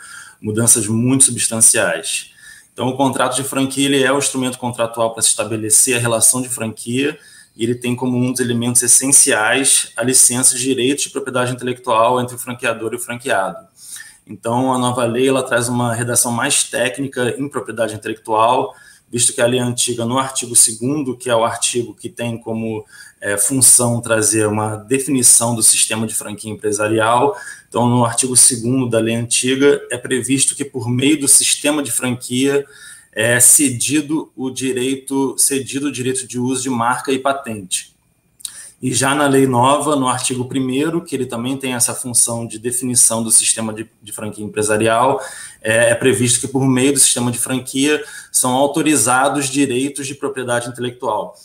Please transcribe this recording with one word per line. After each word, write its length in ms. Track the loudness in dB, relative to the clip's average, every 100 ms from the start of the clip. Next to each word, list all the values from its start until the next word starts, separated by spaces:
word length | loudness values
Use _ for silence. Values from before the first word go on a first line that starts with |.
| -14 -20 -20 -10
mudanças 460 | -4 0 2 2 2
muito 380 | 0 2 4
substanciais. 1040 | 2 0 -4 2 2 4 2 0 -4 -8 -8 -20 -20 -20 _
Então, 180 | -6 -4
o 60 | 0
contrato 380 | 0 2 0
de 80 | 0
franquia, 440 | -4 -2 -2 0 2
ele 180 | 4
é 80 | 4
o 60 | 2
instrumento 380 | 0 -2 -4 -4
contratual 560 | -6 -2 -4 0 -2
para 80 | 0
se 100 | 0
estabelecer 680 | 0 -2 -4 2 2 4 2
a 20 |
relação 420 | 2 2 2 0
de 80 | -4
franquia, 680 | -6 -6 -8 -4 -2 -2 -4 -16 -20 -20 -4
e 80 |
ele 100 | -2
tem 220 | -2 -2 -2
como 200 | 0 0
um 140 | 0
dos 100 | 0
elementos 400 | -2 0 2 2
essenciais 1080 | 4 2 4 4 4 4 4 2 2 0 -2 -4
a 80 |
licença 520 | 0 4 2 2 0 0
de 60 |
direitos 400 | 0 2 2 0
de 80 | -2
propriedade 400 | -6 -4 -2 -2
intelectual 720 | -2 -6 -6 0 2 4 2
entre 160 | -2 -8
o 20 |
franqueador 540 | -10 -6 -4 -4 -4
e 40 | -6
o 40 |
franqueado. 680 | -8 -8 -2 0 0 -6 -16 _ -18 -18 -18 -20
Então, 480 | -18 -10 -2 0 0
a 60 | 0
nova 260 | 0 0
lei, 240 | 0 2 2
ela 140 | 2
traz 260 | 2 0 0
uma 240 | 0 0
redação 380 | -2 -2 0 0
mais 320 | 0 0 0
técnica 720 | -2 -2 -2 -2 -6 -2 -2 -2
em 120 | -6
propriedade 480 | -6 -8 -4 -4 -4
intelectual, 760 | -8 -10 -2 2 2 2 -2 -8 -20 -20 _
visto 220 | -2 -2
que 80 | 2
a 60 | 2
lei 120 | 2
antiga, 460 | 0 -2 -2 -2
no 120 | -2 -2
artigo 380 | -2 -6 -2
segundo, 640 | 2 2 0 -4 -2 -4 -6
que 120 | 0
é 60 |
o 100 | 2
artigo 500 | 0 -2 -2 -2 -4
que 140 | -8 -14
tem 300 | -8 -6 -6
como, 460 | -6 -6 -4 -6 -8 -20 -20 -10
é, 160 | -4 -2
função 640 | 0 2 4 4 2 0
trazer 460 | 0 2 2 2 2
uma 300 | 2 -2 -4
definição 760 | -2 -2 0 2 4 4 2
do 100 | 0
sistema 420 | 2 2 0 -2 -4
de 80 |
franquia 380 | -6 -8 -10 -10
empresarial, 840 | -6 -4 0 0 2 4 4 2 0 -10 -18 -6
então, 180 | 0 2
no 160 | 4
artigo 320 | 2 0 0
segundo 540 | 4 2 2 0 0 2
da 100 | 2
lei 160 | 2
antiga, 680 | 0 -2 -2 0 4 6 4 0
é 80 | -8
previsto 560 | -2 -2 0 0 0
que, 100 | -2
por 240 | -6 -6 -2
meio 320 | 2 4 2
do 80 | 4
sistema 540 | 2 2 0 0 0
de 100 | -2
franquia, 720 | -2 -2 -4 -4 0 2 2 -2 -12 -20 -20 _
é 260 | -2 2 4
cedido 920 | 4 4 2 0 0 0 0 -4 -4
o 160 | -8 -8
direito, 840 | -4 -4 -2 -2 -4 -2 -2 -2 0
cedido 520 | 0 0 -4 -4 -4
o 40 |
direito 340 | -4 -4 -4 -6
de 120 | -4
uso 240 | -2 -2
de 80 | -2
marca 420 | -2 0 0 -2
e 60 | 0
patente. 760 | 0 -2 -4 -10 -6 -8 -8 _ _ _ _ _ -14 -14 -20 -8
E 140 | -4
já 200 | 0 0
na 120 | 2 4
lei 200 | 4 4
nova, 500 | 4 4 4 2 0
no 120 | 0
artigo 380 | -2 -4 -4 -4
primeiro, 580 | -2 -2 0 0 -2
que 100 | -4
ele 120 | -6 -4
também 320 | -4 -4 -4
tem 160 | -4
essa 180 | -2 -2
função 520 | -4 -4 0 0 -2 -8
de 120 | -6
definição 640 | -6 -4 -2 2 2 2
do 80 | 0
sistema 440 | 0 0 -2 -4
de, 160 | -6 -12 _
de 120 | -16
franquia 320 | -10 -10 -8
empresarial, 760 | -8 -2 0 2 4 4 2 0 -4 -14 -18 -10
é, 300 | 0 4 4
é 40 |
previsto 460 | 4 2 2 2 0
que, 80 | 0
por 180 | 0 2
meio 280 | 4 2
do 40 | 4
sistema 320 | 2 2 -2
de 80 | -2
franquia, 640 | -4 -4 -4 0 2 0 -2 -16 -4
são 200 | 0 2
autorizados 920 | 2 2 2 2 2 4 4 2 0 -2
direitos 560 | 0 0 0 -2 -6 -10
de 80 |
propriedade 560 | -6 -6 -4 -2 -2 -2
intelectual. 640 | -6 -6 -4 -4 -2 -4 -10